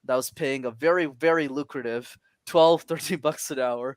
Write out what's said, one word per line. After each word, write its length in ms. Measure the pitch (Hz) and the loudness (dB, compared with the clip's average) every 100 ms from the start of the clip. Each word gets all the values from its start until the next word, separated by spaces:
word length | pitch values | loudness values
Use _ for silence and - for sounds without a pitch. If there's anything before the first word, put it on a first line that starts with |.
that 100 | - | -4
was 160 | 127 127 | -2 -2
paying 340 | - 147 135 | -4 -4 -2
a 60 | 127 | -6
very, 360 | 113 156 180 156 | -2 0 2 0
very 420 | 123 160 165 147 | 0 2 2 0
lucrative 680 | 135 143 143 117 117 123 - _ _ - | -4 -6 -6 -6 -6 -8 -20 _ _ 0
twelve, 360 | 170 160 165 | 6 6 6
<laughs> 60 | - | 0
thirteen 300 | 165 - 175 | -8 -6 -4
bucks 320 | 151 156 - | -4 -4 -6
an 80 | 135 | -4
hour 380 | 127 120 127 | -4 -4 -8